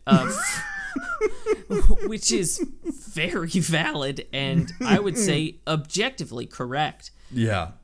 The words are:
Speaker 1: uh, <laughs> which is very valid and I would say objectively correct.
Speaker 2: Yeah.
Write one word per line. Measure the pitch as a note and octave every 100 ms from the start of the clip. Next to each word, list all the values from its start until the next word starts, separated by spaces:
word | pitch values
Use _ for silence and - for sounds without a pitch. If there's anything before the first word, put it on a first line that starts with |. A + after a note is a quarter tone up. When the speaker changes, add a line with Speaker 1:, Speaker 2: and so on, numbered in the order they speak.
| -
Speaker 1:
uh, | C3 B2+
<laughs> | C#5+ F#5 - G#5+ G5+ F#5+ - C6+ F5 A4 - A4 - - G#3+ - - -
which | A3 -
is | G#3 F3 - F4 - E4+
very | - - D#3 E3 B3 E3
valid | F3+ D#3+ D#3+ - D3+ C#3 C#3 -
and | C3+ C#3 D3+ - - B3+
I | G3+
would | G3+ A#3+
say | G3 D3 D#3 - -
objectively | D#3 C3+ F#3 B3 C4 C3+ A#2 A#2+
correct. | - B2 C3+ D3 - - - -
Speaker 2:
Yeah. | B2+ A2+ G2 E2+ -